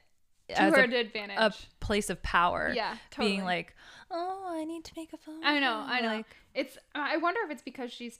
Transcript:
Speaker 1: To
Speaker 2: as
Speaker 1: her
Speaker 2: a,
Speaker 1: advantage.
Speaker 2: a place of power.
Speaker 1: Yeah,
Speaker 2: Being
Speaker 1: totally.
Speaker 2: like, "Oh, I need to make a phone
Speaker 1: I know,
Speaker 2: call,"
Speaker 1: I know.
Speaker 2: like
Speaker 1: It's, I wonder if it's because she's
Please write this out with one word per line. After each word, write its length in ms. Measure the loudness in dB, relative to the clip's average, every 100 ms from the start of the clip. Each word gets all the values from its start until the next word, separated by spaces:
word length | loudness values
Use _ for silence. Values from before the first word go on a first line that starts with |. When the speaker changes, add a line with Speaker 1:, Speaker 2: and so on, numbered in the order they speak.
| _ _ _ _ -4
Speaker 1:
To 120 | 2
Speaker 2:
as 120 | 6 8
Speaker 1:
her 60 |
Speaker 2:
a, 20 | 6 4
Speaker 1:
advantage. 380 | -2 -6 -6 2
Speaker 2:
a 160 | 2 2 -8 _
place 280 | -2 0 0
of 120 | -4
power. 480 | 2 4 4 4 0
Speaker 1:
Yeah, 220 | 0 -4 -6 -10 -2
Speaker 2:
Being 220 | 0 2
Speaker 1:
totally. 20 |
Speaker 2:
like, 320 | 0 -2 -4 -14 -20 -20 -8
"Oh, 360 | -6 -4 -6 -6
I 160 | -6
need 220 | -6 -8 -12
to 80 | -14
make 160 | -12
a 60 | -14
phone 260 | -14 -2
Speaker 1:
I 160 | 0 2
know, 140 | 2
Speaker 2:
call," 140 | 0 -2
Speaker 1:
I 120 | -2
know. 80 | 0
Speaker 2:
like 180 | -2 -6 -16 _
Speaker 1:
It's, 240 | -6 -6 -8 -12 -6
I 220 | -2 0
wonder 240 | 0 0
if 80 | -4
it's 100 | -6
because 300 | -10 -10 -10
she's 280 | -8 -12 -12